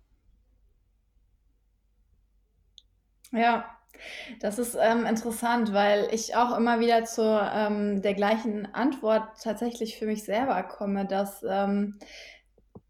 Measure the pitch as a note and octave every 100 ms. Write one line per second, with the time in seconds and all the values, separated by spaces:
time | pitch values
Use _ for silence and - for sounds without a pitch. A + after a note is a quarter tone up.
0 | _ _ _ _ _ _ _ _ _ _
1 | _ _ _ _ _ _ _ _ _ _
2 | _ _ _ _ _ _ _ _ - _
3 | _ _ - A3+ A#3 A3+ - - _ -
4 | - - - A#3 G#3 G#3 A#3 - G#3 A#3
5 | A3+ A3 A#3+ A3+ A#3 A#3+ G#3+ G3 G#3 G#3
6 | - A3 - A3 B3 A#3+ A#3 A#3 A#3 A#3
7 | A3+ - A3 G#3+ G3+ G#3 G#3 G#3 G#3 G3+
8 | G3+ G3 G3+ A3 A3+ G#3 G#3 - C4 C4+
9 | A3 A3 A3 - A3+ G#3 A#3+ A#3 A3 -
10 | G#3+ G#3+ G3+ G#3 C4+ F#3 - - G3+ G3
11 | F#3+ F#3+ G3+ - A3+ F#3+ G3+ G3+ G#3 G#3
12 | - - - - _ _ _ - _